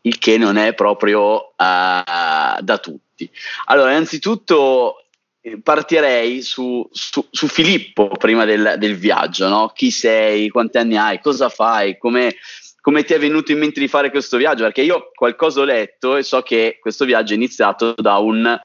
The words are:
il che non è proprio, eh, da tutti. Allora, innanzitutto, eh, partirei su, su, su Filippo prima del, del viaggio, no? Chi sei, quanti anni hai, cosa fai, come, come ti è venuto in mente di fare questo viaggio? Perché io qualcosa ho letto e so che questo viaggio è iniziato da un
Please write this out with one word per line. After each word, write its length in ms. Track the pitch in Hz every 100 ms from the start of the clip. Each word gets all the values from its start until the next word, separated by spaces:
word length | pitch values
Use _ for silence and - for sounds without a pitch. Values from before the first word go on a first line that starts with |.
il 180 | 117 117
che 180 | - 110
non 200 | 110 104
è 160 | 110
proprio, 760 | 110 101 101 107 104 104 107 -
eh, 40 | -
da 1200 | 92 90 92 90 90 87 82 78 67 50 95 104
tutti. 480 | - 73 _ _ - - - - -
Allora, 260 | 139 131
innanzitutto, 1120 | 147 160 156 196 226 - 160 135 131 123 - _ _ _ _
eh, 180 | 117 107
partirei 800 | 135 151 139 160 147 120 120 127
su, 460 | 120 - 127 123 -
su, 340 | - - - -
su 180 | - 147
Filippo 600 | - 160 185 - - 101
prima 360 | 95 117 113 107
del, 300 | 107 107 92
del 180 | 107 95
viaggio, 520 | 101 92 - 87 95
no? 220 | 101 110 -
Chi 160 | 127
sei, 580 | - 117 110 110 107 107
quanti 280 | 120 113 123
anni 200 | 117 107
hai, 220 | 107 92
cosa 300 | 147 135 123
fai, 480 | - 110 110 101 92
come, 380 | 120 123 120 - - - - _
come 240 | - 151
ti 100 | 143
è 60 | 160
venuto 320 | 147 156 156
in 80 | 151
mente 200 | 151 151
di 80 | 139
fare 220 | 147 139
questo 280 | 139 - 123
viaggio? 260 | 151 131
Perché 180 | 110 120
io 300 | 151 170 -
qualcosa 480 | - 120 117 160 139
ho 40 | 139
letto 500 | 120 104 _ 127 139
e 80 |
so 180 | 127 127
che 360 | 127 117 113 -
questo 260 | 113 - 135
viaggio 280 | 113 110
è 20 | 107
iniziato 580 | 123 - 120 117 113 117
da 200 | 107 101
un 400 | 110 110 117 113